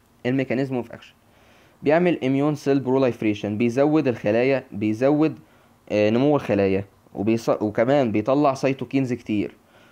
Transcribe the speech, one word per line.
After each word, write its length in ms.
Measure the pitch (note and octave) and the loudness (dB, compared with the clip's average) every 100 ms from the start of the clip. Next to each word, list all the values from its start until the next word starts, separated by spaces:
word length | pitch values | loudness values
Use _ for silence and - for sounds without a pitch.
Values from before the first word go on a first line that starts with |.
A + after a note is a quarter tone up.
| _ _ A#2+ | _ _ -2
الميكانيزم 500 | C3+ C3 A#2+ C3+ B2+ | -2 -2 -2 -2 -4
اوف 160 | A2+ | -8
اكشن، 220 | - - _ _ _ _ _ _ _ | -16 -20 _ _ _ _ _ _ _
بيعمل 420 | B2+ D#3+ F3+ D#3+ | 0 2 2 2
اميون 300 | C3 C3+ D3 | 0 0 0
سيل 260 | D3 C#3 C#3 | -2 0 0
بروليفريشن، 800 | B2 C3+ C3 A2+ A2 G#2 G#2 G#2+ | 2 2 2 0 -2 -2 -4 0
بيزود 500 | A#2+ A#2+ C#3+ D3+ C3+ | 0 2 2 2 0
الخلايا، 560 | A2 G#2 A2+ C3 C3 - | -2 0 0 2 0 -4
بيزود، 640 | G#2 G#2+ G#2+ C3+ D3 D#3 B2 - _ _ _ - | -4 -4 0 2 2 0 -2 -18 _ _ _ -4
آه، 220 | G#2 G#2+ | 0 2
نمو 260 | A#2 C#3+ C#3+ | 2 2 0
الخلايا، 480 | - G2+ G2 F#2+ G2 _ _ | 0 0 2 0 -4 _ _
وبيص-، 480 | - G#2 A2+ - - | -6 -2 0 0 -2
وكمان 500 | G#2+ G#2 A#2 D3 A#2+ | -2 0 0 2 2
بيطلع 420 | G#2 G#2+ C#3 D3 | 0 0 0 0
سيتوكينز 580 | C3 C3+ C3+ B2 C3+ C3 | 0 -4 -4 -4 -4 -2
كتير، 420 | B2 - G#2 D2 - _ - - | -4 -4 -4 -4 -10 _ -20 -20